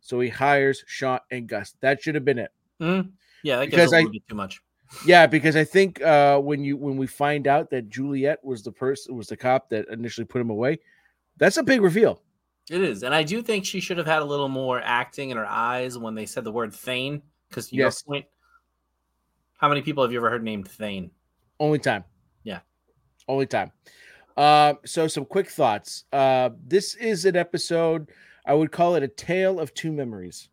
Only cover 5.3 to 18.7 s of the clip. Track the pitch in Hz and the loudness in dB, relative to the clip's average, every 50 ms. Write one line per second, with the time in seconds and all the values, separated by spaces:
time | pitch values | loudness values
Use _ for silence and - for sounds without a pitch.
5.3 | 151 156 131 160 147 156 151 - - 190 196 190 170 - - 160 151 147 143 143 | 6 4 2 2 2 2 2 2 2 2 2 2 0 -2 2 4 6 6 8 6
6.3 | 143 143 143 143 147 139 143 139 143 131 143 143 135 135 135 120 - - 143 147 | 6 4 2 0 -2 -4 -2 -4 -6 -4 -6 -6 -4 -4 -6 -6 -4 -2 -2 -2
7.3 | 147 147 135 143 139 151 160 - 139 127 117 104 107 127 135 143 139 135 135 143 | -2 0 2 2 2 2 2 -2 -4 -6 -6 -8 -8 -8 -6 -4 -4 -2 0 0
8.3 | 156 - - 135 127 110 101 120 101 - 131 131 139 131 - - 127 120 104 - | -2 -2 -4 -8 -8 -8 -8 -12 -10 -6 -4 -4 -4 -4 -6 -12 -12 -12 -12 -12
9.3 | 110 - - 127 127 131 - - 117 107 101 - 113 113 117 117 - - 113 - | -10 -4 0 0 0 0 0 -2 -6 -6 -6 -6 -10 -10 -10 -10 -8 -10 -10 -6
10.3 | - 123 120 117 107 104 120 135 156 156 _ _ _ _ _ _ _ _ _ _ | -4 -4 -4 -2 -2 -2 0 -2 -2 -2 _ _ _ _ _ _ _ _ _ _
11.3 | _ - 143 190 - 320 269 269 269 247 202 180 160 214 220 135 95 - _ _ | _ 2 2 2 2 2 2 2 4 4 4 4 4 6 4 4 2 0 _ _
12.3 | _ _ _ _ _ _ _ - 160 180 196 156 110 95 117 127 143 160 156 147 | _ _ _ _ _ _ _ -8 -4 -2 -2 -2 -2 -4 -4 0 0 0 0 0
13.3 | 196 233 233 240 220 196 190 - - 185 - - 185 175 160 156 160 156 151 143 | -2 -6 -4 -2 -4 -2 -4 -4 -6 -6 -6 -6 -4 -4 0 0 0 0 0 -2
14.3 | 143 143 143 135 135 131 131 127 123 123 - 113 120 123 127 - - - 139 131 | -2 -2 -2 -2 -4 -4 -2 -2 -2 -2 -2 -2 -2 -2 -2 -4 -8 -10 -10 -8
15.3 | 123 113 107 101 101 110 113 120 123 127 127 131 123 120 113 113 110 110 107 104 | -6 -6 -6 -4 -4 -4 -2 -2 -2 -4 -6 -6 -8 -10 -10 -10 -8 -8 -10 -10
16.3 | - 135 113 110 107 120 117 107 95 - - 131 127 127 131 139 147 147 - _ | -10 -10 -8 -8 -6 -6 -6 -6 -8 -12 -10 -6 -6 -4 -4 -6 -8 -10 -12 _
17.3 | _ _ _ _ - 123 113 - 127 131 131 120 - - - 147 143 143 139 _ | _ _ _ _ -12 -12 -12 -6 -2 0 0 0 0 -4 -10 -10 -10 -10 -10 _
18.3 | _ _ _ _ _ _ _ _ | _ _ _ _ _ _ _ _